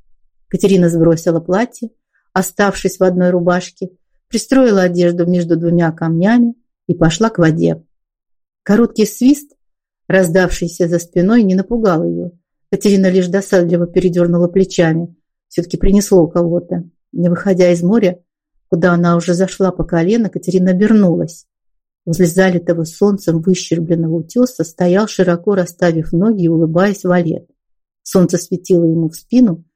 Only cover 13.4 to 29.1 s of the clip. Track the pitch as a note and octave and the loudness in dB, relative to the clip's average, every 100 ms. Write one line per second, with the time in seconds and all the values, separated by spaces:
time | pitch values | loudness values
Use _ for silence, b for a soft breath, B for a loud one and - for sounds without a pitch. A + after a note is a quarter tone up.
13.4 | F#3+ F#3+ F3 E3+ E3+ F#3 F3+ F3 E3+ E3+ | 0 0 2 0 0 0 0 0 0 0
14.4 | F3 F#3 F#3+ - E3 D#3+ E3+ - _ _ | 0 0 -2 0 0 0 -4 -14 _ _
15.4 | _ - E3+ F3 G3 G3 G3 F#3+ D#3+ F3+ | _ -8 -6 -2 2 2 4 2 2 0
16.4 | E3+ F3 F3 F3 - _ _ - F3 F3 | -2 -2 -4 -8 -8 _ _ -4 -2 -2
17.4 | G3+ F3+ F3+ E3+ F3 A3+ G3 F3+ _ _ | -2 2 2 2 2 2 0 -2 _ _
18.4 | _ _ _ F3 F3+ F3 E3+ E3+ E3+ F3 | _ _ _ -2 2 2 2 0 0 -2
19.4 | F#3+ - F#3+ F3+ E3 E3+ E3+ A#3 G3+ - | -2 -2 -4 -2 -4 -2 0 0 -2 -6
20.4 | - F#3 F3+ F#3 G#3 A3 F#3 E3 E3 - | -4 0 0 0 2 4 2 0 -4 -10
21.4 | _ _ _ _ _ _ - E3 F3 F3+ | _ _ _ _ _ _ -8 -2 0 2
22.4 | F#3+ F3 E3+ E3+ D#3+ - G3+ G3 - E3 | 0 0 -2 -4 -4 -2 -2 0 -2 -2
23.4 | E3+ F3+ - E3+ D#3+ E3 E3 E3 D#3+ A#3+ | 0 -2 -2 -4 -2 -2 -2 -4 -4 -2
24.4 | B3 - D#3 - F3+ F#3 G#3+ - F3 E3+ | -2 -2 -10 -2 0 0 0 -2 0 0
25.4 | F#3+ G3 F3 - F3+ D#3+ D#3+ E3+ G#3+ G#3 | 0 -2 -2 -2 -2 0 -2 0 0 0
26.4 | E3+ E3 D#3+ E3 G3+ G3 F#3 F3+ E3 E3+ | 0 0 0 0 0 -2 -2 0 0 -6
27.4 | - _ _ _ _ _ - F#3+ F3+ F3 | -10 _ _ _ _ _ -4 0 2 0
28.4 | - F3 F3 F3 E3+ E3 D#3+ | -4 -8 0 0 2 0 -2